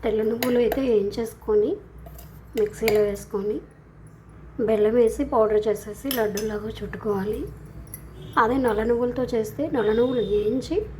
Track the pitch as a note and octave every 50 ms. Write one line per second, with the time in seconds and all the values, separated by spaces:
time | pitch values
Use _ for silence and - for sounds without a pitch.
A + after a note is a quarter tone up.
0 | - A#3 G#3+ G#3+ A3 A3 A#3 A#3 B3 B3+ B3 A#3+ A#3+ A3 - C4+ C4+ B3+ A3+ G#3
1 | G3 G3+ - B3 A3+ A3 - - - - G#3+ G#3 G#3 G#3+ G4 G#4 - - - -
2 | - - - - - - - - - - - A#3 G#3 G#3 G#3 - A3+ A3+ G#3 G#3+
3 | G#3 G#3 G3+ G3+ - - - G3+ G3 G#3 A3 D#4 - - - - - - - -
4 | - - - - - - - - - - - - A#3 G#3+ A3 G#3+ G#3 G#3 A3+ B3
5 | A#3 A3 A3+ - C#4+ C4+ - A3+ A3 G#3+ G#3+ G#3 G#3+ A3+ G#3 G#3 - G#3+ G#3 -
6 | - C4+ C4+ B3 A3 G#3 F#3+ G3+ G#3+ G#3+ G#3+ G#3 G#3 A3 A3+ - G#3 F#3+ - F#3+
7 | - A3 G#3 G3 F#3+ G#3+ G#3+ B3+ D#4+ - - - - - - - - - - -
8 | - - - - - - - - A#3 A3 B3 C4+ B3+ A#3+ G#3+ G#3 A3 A#3 A#3+ A#3
9 | B3 B3 A#3+ B3+ B3+ A#3+ B3 A3+ A3 G#3+ - - C#4+ D#4 D4 B3+ G#3 G#3 G#3+ A#3
10 | A#3+ B3+ B3+ B3 G#3 F#3+ G3+ G#3 G#3 G#3 A#3+ C4 B3 - D#4 G4+ A4 A4 -